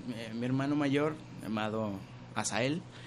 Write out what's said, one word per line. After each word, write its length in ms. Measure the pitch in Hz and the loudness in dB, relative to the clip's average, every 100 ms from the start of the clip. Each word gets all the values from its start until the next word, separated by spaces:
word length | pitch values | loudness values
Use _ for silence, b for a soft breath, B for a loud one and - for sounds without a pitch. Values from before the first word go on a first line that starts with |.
| - | -6
eh, 180 | 113 113 | -6 -4
mi 100 | 113 | -2
hermano 320 | 123 131 139 147 | 0 2 2 4
mayor, 380 | 143 139 151 156 - - | 4 4 2 0 -8 -10
llamado 500 | - 110 107 110 107 95 - - - | -4 0 0 2 0 -2 -8 -12 -6
Asael, 480 | - 107 98 127 160 - B | -2 0 2 2 2 -2 B